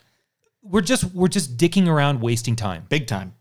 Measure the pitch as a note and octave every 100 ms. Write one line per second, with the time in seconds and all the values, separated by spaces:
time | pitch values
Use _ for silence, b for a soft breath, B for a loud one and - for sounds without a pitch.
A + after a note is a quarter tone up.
0 | _ _ _ _ _ _ G#3 G3 E3+ B3+
1 | - F3+ F#3 G3+ C#3 A#2+ E3+ G3 F3+ D#3
2 | C#3+ C3+ A#2 A#2 B2 A#2 G#2+ E2 F2+ D3+
3 | B2 G2 F#2 -